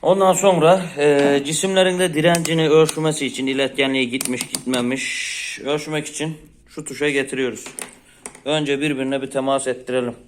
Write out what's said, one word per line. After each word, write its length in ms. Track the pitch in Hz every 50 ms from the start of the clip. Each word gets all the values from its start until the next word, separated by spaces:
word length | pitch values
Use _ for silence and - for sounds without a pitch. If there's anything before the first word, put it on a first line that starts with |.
Ondan 300 | - 160 185 196 190 190
sonra, 500 | 180 - 202 196 185 165 156 160 185 190 180 165 - 143
e, 440 | 147 147 143 139 143 143 143 143 139
cisimlerin 540 | 143 160 - - 190 190 190 185 185 180 180
de 160 | 185 175 156
direncini 540 | 151 156 170 170 170 165 156 165 160 160 151
ölçmesi 580 | 151 156 160 156 - 160 156 156 151 - 143
için, 200 | 127 - - 131
iletkenliği 640 | 135 135 135 135 131 135 - 139 135 135 135 131 120
gitmiş 380 | 123 131 - - 127 120 - -
gitmemiş 1120 | - - - 127 131 123 120 120 131 135 - - - - - - - - - - - - -
ölçmek 420 | 135 147 151 151 156 156 151 151
için 320 | - - - 151 160 160 - - - - _ _ _
şu 160 | - - 147
tuşa 260 | - 135 - 147 147
getiriyoruz. 540 | 139 139 131 135 - 131 131 123 110 107 - - - - - - - _ _ _ _ _ _ - - - _
Önce 360 | 135 151 156 151 139 139 135
birbirine 420 | 147 156 143 131 131 131 139 135
bir 80 | 131 131
temas 360 | 135 135 131 135 135 135 135
ettirelim. 480 | 131 123 127 - - 127 127 120 120 120 - -